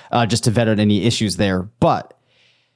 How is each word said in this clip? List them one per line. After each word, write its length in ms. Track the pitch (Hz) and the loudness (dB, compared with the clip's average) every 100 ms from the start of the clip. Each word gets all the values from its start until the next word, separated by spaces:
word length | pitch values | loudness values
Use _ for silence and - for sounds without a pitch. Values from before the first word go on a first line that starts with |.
| - | -4
uh, 160 | 117 117 | -2 0
just 180 | 110 | 0
to 60 | - | 0
vet 180 | 107 113 | 0 0
out 100 | 107 | 2
any 260 | 104 104 | 2 2
issues 320 | 101 - 107 90 | 0 0 -4 -2
there. 260 | 101 92 95 - | -2 -2 -4 -2
But 340 | 170 120 - - _ _ _ _ _ | 0 0 -4 -20 _ _ _ _ _